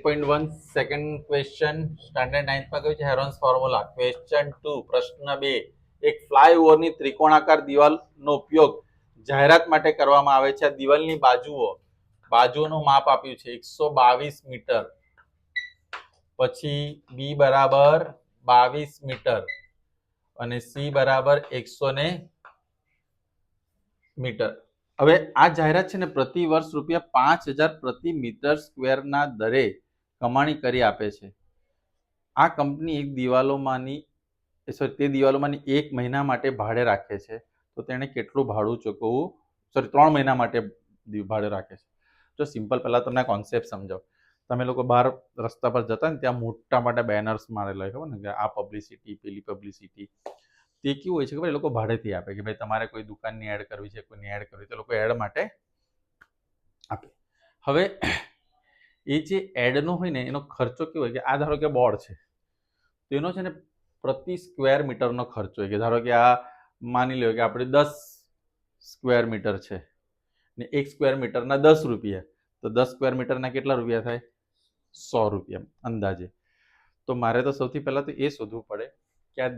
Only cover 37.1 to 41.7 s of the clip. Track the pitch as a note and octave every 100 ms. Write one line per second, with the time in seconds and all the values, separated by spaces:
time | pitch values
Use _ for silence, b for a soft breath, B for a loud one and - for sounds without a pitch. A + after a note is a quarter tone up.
37.1 | G2+ - A2+ _ _ _ - - B2+ C3+
38.1 | C3 A2+ C#3 B2 G#2+ G#2+ A#2 A2 G2 A2+
39.1 | B2 E3+ - _ _ _ C3+ A2 C#3+ D#3
40.1 | D3 C3+ B2+ A#2 A#2+ G#2 - _ _ A2+
41.1 | G#2 G2 G#2+ G#2 G2 F#2